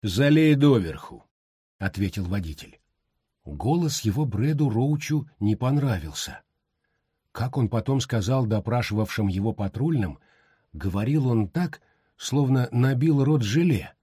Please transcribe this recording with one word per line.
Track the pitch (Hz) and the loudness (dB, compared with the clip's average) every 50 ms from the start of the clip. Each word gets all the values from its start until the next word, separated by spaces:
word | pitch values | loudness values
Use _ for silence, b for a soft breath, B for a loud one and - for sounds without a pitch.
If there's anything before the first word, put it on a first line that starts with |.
| - | -4
«Залей | 104 85 101 139 143 147 156 160 156 151 | -2 0 2 4 6 6 6 6 6 6
доверху», | 139 143 147 135 113 92 80 76 - - - - - _ _ _ _ _ _ _ _ _ _ _ _ | 6 6 6 6 4 2 -2 -6 -10 -14 -18 -20 -20 _ _ _ _ _ _ _ _ _ _ _ _
ответил | 98 98 - 98 101 95 - 101 95 | -6 -6 -2 -2 -4 -2 -2 -4 -6
водитель. | 87 92 101 90 80 73 - - - - _ _ _ _ _ _ _ _ _ _ _ _ _ _ | -4 -4 -4 -6 -8 -10 -12 -16 -20 -20 _ _ _ _ _ _ _ _ _ _ _ _ _ _
Голос | - 73 73 - 117 156 175 175 156 151 - | -14 -12 -6 -2 -2 0 0 0 -2 -4 -2
его | - 110 95 123 151 | -2 -2 -2 0 -2
Брэду | 127 95 95 117 147 156 139 151 135 | -2 -2 -2 -2 0 0 0 0 0
Роучу | 107 113 127 143 151 147 - - 156 151 147 b b b | 0 0 0 0 0 -2 -2 -4 -4 -4 -4 b b b
не | 104 104 107 | 0 0 0
понравился. | - 131 127 139 147 139 135 110 87 73 78 - - - - - - _ _ _ _ _ _ _ _ _ _ _ _ _ _ _ _ _ _ | 2 0 0 0 0 0 0 -2 -2 -4 -8 -10 -10 -10 -10 -12 -18 _ _ _ _ _ _ _ _ _ _ _ _ _ _ _ _ _ _
Как | _ - 117 131 131 | _ -6 -6 -4 -2
он | 143 123 107 | -2 -2 0
потом | - 113 104 - 139 135 | 0 -2 -2 0 -2 -2
сказал | 127 - - 113 98 104 127 131 127 107 | -2 -2 -2 -2 0 0 0 0 0 0
допрашивавшим | 110 107 95 - 117 123 113 - 104 104 107 104 - - 107 98 | -2 -2 -2 -2 -2 -2 -2 -2 -2 -2 -2 -2 -2 -2 -2 0
его | 92 95 98 113 - | 0 0 -2 -2 -2
патрульным, | - 101 95 - - 131 165 165 131 101 87 73 - b b b b b b b b b b b | -4 -6 -6 -4 -4 -2 -2 0 0 -2 -4 -6 -10 b b b b b b b b b b b
говорил | 80 - 98 87 98 104 120 147 156 135 127 | -8 -6 -4 -2 -2 -2 0 0 0 2 2
он | 120 113 107 92 | 2 2 0 0
так, | _ 165 180 160 - - _ _ _ _ _ _ _ | _ -2 -2 -2 -4 -10 _ _ _ _ _ _ _
словно | _ - - - 143 143 127 135 131 123 120 | _ -10 -2 0 0 2 4 2 2 2 0
набил | - 120 123 131 135 123 139 165 156 139 135 | 2 2 2 2 2 2 2 2 4 4 4
рот | 139 156 147 113 | 2 2 2 2
желе. | 101 110 160 170 180 139 95 - - - _ | 0 0 2 2 2 2 0 -2 -6 -18 _